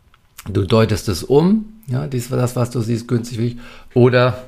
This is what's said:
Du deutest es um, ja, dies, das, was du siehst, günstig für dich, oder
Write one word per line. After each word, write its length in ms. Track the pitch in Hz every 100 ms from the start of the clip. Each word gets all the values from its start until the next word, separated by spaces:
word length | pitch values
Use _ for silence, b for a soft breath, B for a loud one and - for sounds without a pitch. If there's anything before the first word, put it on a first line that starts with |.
| _ _ _ - -
Du 160 | 98
deutest 440 | 90 110 107 101 -
es 160 | 87
um, 420 | - 139 175 220 214 - -
ja, 180 | 127 147
dies, 220 | 131 123
das, 260 | 127 123
was 160 | 127 120
du 100 | 127
siehst, 280 | 110 113 -
günstig 300 | 120 - 113
für 60 |
dich, 120 | 120 - B B B
oder 500 | 127 123 123 123 -